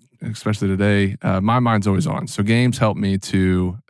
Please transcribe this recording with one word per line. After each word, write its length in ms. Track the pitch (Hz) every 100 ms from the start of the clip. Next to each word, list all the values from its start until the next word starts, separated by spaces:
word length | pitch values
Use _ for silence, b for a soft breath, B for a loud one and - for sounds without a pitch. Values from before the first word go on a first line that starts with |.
| _ -
especially 480 | 113 110 - 104 98
today. 480 | 95 101 101 98 -
Uh, 200 | - 95
my 180 | 104 123
mind's 280 | 120 110 101
always 200 | 95 76
on. 200 | 67 -
So 160 | -
games 340 | 104 117 123 -
help 180 | 110 95
me 220 | 98 98
to 600 | - 95 92 90 90 95